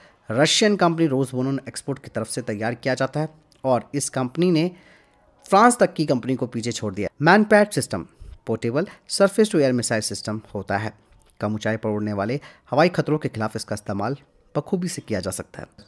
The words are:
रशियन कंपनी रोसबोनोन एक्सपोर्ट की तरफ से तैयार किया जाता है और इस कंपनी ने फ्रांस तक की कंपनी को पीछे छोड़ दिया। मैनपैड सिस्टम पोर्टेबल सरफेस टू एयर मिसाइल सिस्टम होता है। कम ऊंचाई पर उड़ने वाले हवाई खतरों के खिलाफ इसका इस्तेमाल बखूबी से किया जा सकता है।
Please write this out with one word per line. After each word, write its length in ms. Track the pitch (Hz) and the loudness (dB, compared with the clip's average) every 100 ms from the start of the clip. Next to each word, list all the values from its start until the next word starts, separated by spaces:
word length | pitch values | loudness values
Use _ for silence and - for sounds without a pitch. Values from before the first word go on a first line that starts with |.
| - _ - | -20 _ -4
रशियन 460 | 113 156 - 214 202 | 0 2 4 2 4
कंपनी 300 | 175 165 160 | 2 2 2
रोसबोनोन 540 | 135 131 127 135 135 - | 2 0 -2 -2 -4 -6
एक्सपोर्ट 300 | - - 131 | -12 -8 -10
की 100 | - | -8
तरफ 140 | 110 110 | -8 -6
से 140 | - | -8
तैयार 320 | 113 104 110 | -6 -4 -4
किया 200 | 123 135 | -4 -2
जाता 260 | 127 131 151 | -2 -2 -2
है 80 | 156 - _ _ | -6 -8 _ _
और 260 | 131 120 - | 0 0 0
इस 140 | 143 - | -6 -4
कंपनी 400 | 131 127 160 180 | -4 -4 0 2
ने 200 | 156 175 180 _ _ _ _ _ _ - | 2 0 -4 _ _ _ _ _ _ 2
फ्रांस 280 | 196 240 240 | 6 6 6
तक 160 | 180 | 0
की 120 | - 151 | 0 0
कंपनी 300 | 127 123 127 | 0 0 -4
को 100 | 123 | -4
पीछे 260 | 120 117 | -4 -6
छोड़ 220 | - 107 | -6 -6
दिया। 140 | 95 98 - | -6 -8 0
मैनपैड 480 | 156 208 208 208 208 | 4 6 6 4 4
सिस्टम 360 | - - 92 - _ - - - | -2 -4 -6 -8 _ -20 -16 -6
पोर्टेबल 400 | 110 117 135 202 - - | -4 -2 -2 -4 -10 -8
सरफेस 420 | - 196 - 214 | 2 2 4 2
टू 80 | 165 | 4
एयर 140 | 135 | 4
मिसाइल 300 | 123 - 110 | 2 0 -2
सिस्टम 380 | - 101 - 107 - | -2 -8 -6 -8 -8
होता 240 | 101 92 98 | -10 -4 -4
है। 160 | 107 - _ _ _ - | -4 -10 _ _ _ -6
कम 140 | 104 | -4
ऊंचाई 220 | 107 110 110 | -2 -4 -2
पर 120 | 110 | -2
उड़ने 240 | 107 107 | -2 -4
वाले 280 | 101 104 147 - - - | -2 -4 -4 -8 -20 -4
हवाई 180 | 127 175 | 2 2
खतरों 300 | 180 - 151 | 2 -2 -2
के 100 | 135 | -2
खिलाफ 280 | 110 107 110 | -4 -6 -6
इसका 180 | - | -8
इस्तेमाल 420 | 107 - 101 107 139 _ _ _ 147 | -8 -6 -4 -4 -8 _ _ _ -8
बखूबी 320 | - 185 175 | -4 -4 -4
से 140 | - | -8
किया 180 | - 98 | -6 -4
जा 100 | 92 | -4
सकता 300 | - - - | -8 -12 -14
है। 60 | - - | -18 -20